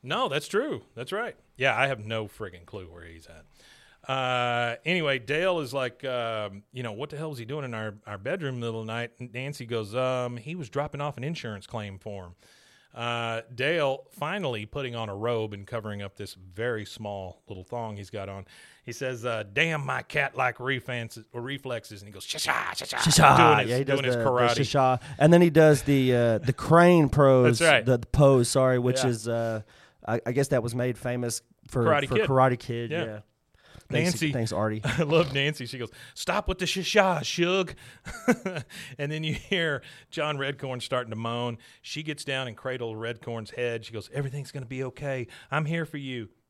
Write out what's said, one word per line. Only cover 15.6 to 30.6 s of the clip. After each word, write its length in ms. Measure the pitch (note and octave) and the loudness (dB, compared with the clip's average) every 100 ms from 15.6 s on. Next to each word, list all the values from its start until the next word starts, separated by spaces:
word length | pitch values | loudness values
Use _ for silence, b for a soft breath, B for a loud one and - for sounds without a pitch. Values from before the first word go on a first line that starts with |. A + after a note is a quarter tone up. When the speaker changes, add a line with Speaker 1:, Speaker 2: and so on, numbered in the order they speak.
| G2+ | -8
Speaker 1:
covering 360 | A#2 G#2+ G2+ | -8 -8 -8
up 140 | G2+ _ | -10 _
this 180 | G2+ | -14
very 500 | - F#2 F#2 A#2+ A2+ | -14 -18 -6 -4 -4
small 580 | G2+ - G#2+ G2+ F#2+ - _ | -8 -12 -10 -8 -10 -14 _
little 160 | F#2+ | -16
thong 320 | F2 A#2+ A2+ G#2 | -10 -8 -8 -10
he's 140 | F#2 | -10
got 180 | G#2 G2 | -10 -10
on. 160 | G2 G2 b b b | -12 -14 b b b
He 80 | - | -14
says, 320 | A#2 C3 B2 | -8 -6 -6
uh, 200 | A#2+ A2+ G2+ | -4 -4 -4
"Damn 320 | G2 E3 D#3+ C3+ | -2 0 -2 -4
my 160 | C3 | -6
cat-like 580 | - D#3 C#3 B2 B2+ A2+ | -4 -4 -2 0 -2 -2
reflexes," 640 | B2 C3 - B2 A2+ - G#2+ | -4 -4 -4 -8 -8 -14 -14
or 80 | B2 | -10
reflexes, 600 | A#2+ C#3 C3+ A#2 - G2+ | -8 -8 -6 -8 -8 -16
and 40 | G2 | -16
he 40 | |
goes, 120 | F#2+ | -16
"Sha-sha, 500 | - D#3 - - - | -10 -6 -2 -2 -2
sha-sha," 240 | - - B2 | -6 -6 0
Speaker 2:
Sha-sha. 380 | E3 - D3 C3 A#2+ | 4 8 10 10 8
Speaker 1:
doing 40 | A2 | 6
his, 100 | G#2+ | 4
Speaker 2:
Yeah, 80 | B2 | 0
he 60 | |
does 160 | C#3 C#3 | 0 0
Speaker 1:
doing 40 | |
his 120 | C3 A#2+ | 0 0
Speaker 2:
the, 60 | |
the 60 | A2+ | 2
Speaker 1:
karate. 280 | B2 A#2+ A#2 | 4 2 2
Speaker 2:
sha-sha. 400 | C#3 C#3+ C3 B2+ B C#3 | 2 2 4 2 B 4
And 140 | D3+ | 8
then 80 | E3+ | 10
he 80 | F3 | 8
does 320 | D3+ D#3 C#3+ | 8 8 8
the, 320 | - C#3 B2+ | 4 4 4
uh, 240 | B2 A#2+ A2 | 4 4 2
the 140 | B2 | 0
crane 560 | - - E3 F3 F3 C#3+ | -4 4 8 10 8 6
pose, 500 | C#3 C#3 C3 B2 A#2 | 6 8 8 6 6
Speaker 1:
That's 120 | E3 | 6
right. 140 | C3+ A2+ | 6 6
Speaker 2:
the, 100 | B2 | 2
the 100 | A#2+ | 2
pose, 420 | - C#3 C3+ B2 | 6 8 8 6
sorry, 280 | C#3 C3 B2+ | 4 4 4
which 240 | B2 B2 | 2 2
Speaker 1:
Yeah. 60 | C3 | 0
Speaker 2:
is, 180 | A#2 A2+ | -2 -2
uh, 340 | A#2 A#2 A2 G#2+ b b b - | -2 -2 -4 -8 b b b -4
I, 140 | A2+ - | -4 -2
I 60 | |
guess 160 | B2+ C#3 | 0 2
that 140 | C3+ | 2